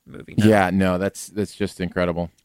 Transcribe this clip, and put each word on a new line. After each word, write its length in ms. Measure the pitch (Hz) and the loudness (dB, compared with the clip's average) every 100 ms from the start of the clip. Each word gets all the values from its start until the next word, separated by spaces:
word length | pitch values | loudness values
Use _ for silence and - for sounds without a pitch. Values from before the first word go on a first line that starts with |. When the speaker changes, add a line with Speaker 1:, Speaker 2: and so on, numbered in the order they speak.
| - | -20
Speaker 1:
movie 280 | - - - | -20 -10 0
now. 100 | 107 | 4
Speaker 2:
Yeah, 240 | 104 90 | 4 4
no, 280 | 95 95 90 | 2 2 2
that's, 300 | 98 - - | -2 -6 -10
that's 260 | 95 98 | -6 -6
just 260 | - 98 - | -4 -6 -6
incredible. 500 | 87 92 87 85 85 - | -6 -2 -2 -2 -6 -6